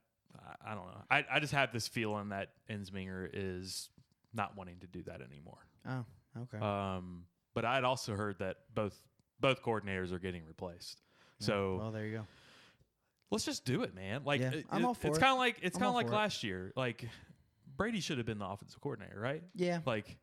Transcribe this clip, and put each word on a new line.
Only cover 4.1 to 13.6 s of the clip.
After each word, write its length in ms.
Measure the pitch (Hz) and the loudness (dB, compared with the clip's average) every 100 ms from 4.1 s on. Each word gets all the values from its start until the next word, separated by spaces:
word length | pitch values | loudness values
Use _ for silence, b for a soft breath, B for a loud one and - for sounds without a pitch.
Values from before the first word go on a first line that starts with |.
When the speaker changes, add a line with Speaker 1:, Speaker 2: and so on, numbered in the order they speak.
| _ _ | _ _
Speaker 1:
not 200 | 113 101 98 | -2 -2 -4
wanting 220 | 90 90 | -12 -14
to 60 | 92 | -12
do 160 | 90 | -10
that 180 | 85 85 | -8 -10
anymore. 360 | 64 71 80 - - _ - | -12 -14 -16 -18 -20 _ -6
Speaker 2:
Oh, 160 | 127 117 - _ 117 | -6 -6 -12 _ -12
okay. 160 | 123 110 | -8 -2
Speaker 1:
Um, 680 | 107 101 98 92 90 87 87 _ _ | 0 2 0 -2 -6 -10 -14 _ _
but 100 | - | 0
I'd 200 | 113 135 | 4 4
also 300 | 127 131 - | 4 2 0
heard 240 | 101 104 98 | 0 0 0
that 180 | 95 92 - | -4 -4 -4
both, 260 | 113 104 - - _ _ _ | 0 0 -2 -14 _ _ _
both 220 | 139 127 | 4 4
coordinators 500 | - 110 98 95 92 | 2 0 0 0 0
are 60 | 90 | -2
getting 260 | 95 90 | -2 -4
replaced. 560 | 80 80 92 87 - - b b b b | -8 -10 -10 -10 -14 -16 b b b b
Speaker 2:
Yeah, 60 | 107 | 0
Speaker 1:
So 300 | 104 98 92 | 2 2 0
Speaker 2:
well, 120 | 110 | -2
there 140 | 110 107 | -4 -4
you 120 | 110 | -4
go. 80 | 107 B B B B B _ _ _ _ _ | -8 B B B B B _ _ _ _ _
Speaker 1:
let's 160 | 220 320 | 0 0
just 180 | 269 | -2